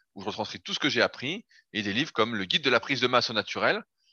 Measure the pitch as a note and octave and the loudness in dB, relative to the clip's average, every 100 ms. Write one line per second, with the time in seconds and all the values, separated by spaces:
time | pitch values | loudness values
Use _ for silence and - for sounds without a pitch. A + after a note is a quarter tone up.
0 | _ - G2 G#2 G#2 - - - D3+ A2+ | _ -10 -8 -6 -6 -8 -6 -2 0 2
1 | G2 - B2+ G#3 - _ _ G#2 G2+ G#2 | 2 0 -8 -8 -10 _ _ -4 -2 0
2 | D#3 - A2 A2 F#2 F3+ C3+ A#2 - B2+ | 0 2 0 0 -2 0 2 2 2 0
3 | B2 B2 B2 A2 - G2 A#2 G3+ - _ | 2 2 2 0 -2 0 0 0 -4 _
4 | _ | _